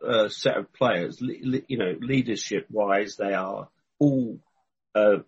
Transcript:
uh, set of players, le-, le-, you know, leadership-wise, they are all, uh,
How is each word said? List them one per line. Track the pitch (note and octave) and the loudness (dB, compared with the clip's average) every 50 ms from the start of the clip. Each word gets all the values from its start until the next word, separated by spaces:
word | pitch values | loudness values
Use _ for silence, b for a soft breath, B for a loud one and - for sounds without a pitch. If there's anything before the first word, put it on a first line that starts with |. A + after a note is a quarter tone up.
| - | -4
uh, | - B2 A2 G#2+ G#2 | 0 2 2 2 2
set | - - - C3+ - G2+ | 0 -2 -2 0 0 0
of | G2+ - | -4 -6
players, | _ - C3 A#2+ G#2 F2 F2 - - - | _ 0 0 2 2 0 -2 -4 -6 -6
le-, | B2 C3 - - | -8 -8 -8 -6
le-, | - B2+ B2+ C3 - - | -4 -2 -2 -2 -2 -4
you | C3+ A2+ | -4 -2
know, | G#2 F2+ F2 D#2 | -2 -2 -2 -4
leadership-wise, | A#2+ B2 C3+ C3+ B2 A#2+ G#2+ F#2 - - G#2+ F#2+ - - - G#2+ G#2 G2 G2 G2 G#2+ G2+ - - | -4 0 0 2 2 0 -2 -4 -4 -4 -4 -4 -4 -4 -2 0 0 2 2 2 0 -2 -4 -4
they | G#2 G2 G2 | -4 -2 -2
are | F#2 F#2 F#2+ G2+ G#2 G#2 - _ _ _ _ _ - | -2 -2 -4 -6 -8 -10 -12 _ _ _ _ _ 2
all, | C#3+ D3 C3+ C3 B2 A2+ G#2+ - _ _ _ _ _ _ _ _ _ _ - | 2 2 2 2 -2 -4 -6 -12 _ _ _ _ _ _ _ _ _ _ 0
uh, | G#2+ G#2+ G#2+ G2+ F2+ - | 4 4 6 4 4 0